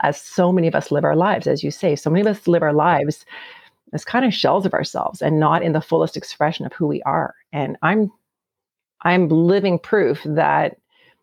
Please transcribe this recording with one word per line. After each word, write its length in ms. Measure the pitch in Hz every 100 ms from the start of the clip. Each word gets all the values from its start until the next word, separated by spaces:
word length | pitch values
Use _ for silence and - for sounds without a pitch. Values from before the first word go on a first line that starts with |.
as 200 | 147 147
so 300 | - - 180
many 160 | 180 165
of 80 | 156
us 160 | -
live 120 | 143
our 120 | 151 151
lives, 320 | 190 185 175
as 160 | 151
you 80 | 143
say, 240 | - 185 143
so 140 | 151
many 100 | 170
of 60 | 214
us 200 | 202 -
live 140 | 170
our 120 | 156
lives 520 | 151 160 151 147 - - - - - - _ _
as 120 | 151 -
kind 200 | 240 262
of 80 |
shells 320 | - 135 180 190
of 60 |
ourselves 480 | - - - - -
and 180 | 147 156
not 240 | 151 165
in 100 | 170
the 80 | 156
fullest 340 | - 165 160 -
expression 500 | - - 151 - 143
of 80 |
who 120 | - 151
we 160 | 147
are. 300 | 135 156 143 - _
And 240 | 143 135 -
I'm, 300 | 156 214 214 - _ _ _ _ _ _ _ -
I'm 280 | 170 180 165
living 500 | 160 170 202 196 170
proof 420 | - 208 143 151 151
that 520 | 151 147 147 151 - _ _ _ _